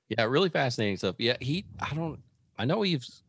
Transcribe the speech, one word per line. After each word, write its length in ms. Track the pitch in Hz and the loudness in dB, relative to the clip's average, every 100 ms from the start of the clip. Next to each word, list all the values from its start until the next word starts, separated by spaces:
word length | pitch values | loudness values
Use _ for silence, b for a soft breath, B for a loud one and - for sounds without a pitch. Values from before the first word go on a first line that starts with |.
| - | -6
yeah, 160 | 110 | 0
really 260 | 113 139 190 | 2 4 2
fascinating 460 | 160 131 120 104 95 | 2 0 2 0 0
stuff. 200 | 98 - | -2 0
Yeah, 180 | 117 - | 0 0
he, 240 | 127 165 - - | -2 -4 -4 -8
I 140 | - | -6
don't, 260 | 147 165 131 - _ _ - | -4 -4 -6 -14 _ _ -4
I 60 | |
know 180 | 117 202 | 0 2
he's, 400 | 202 151 - - | 2 0 -4 -18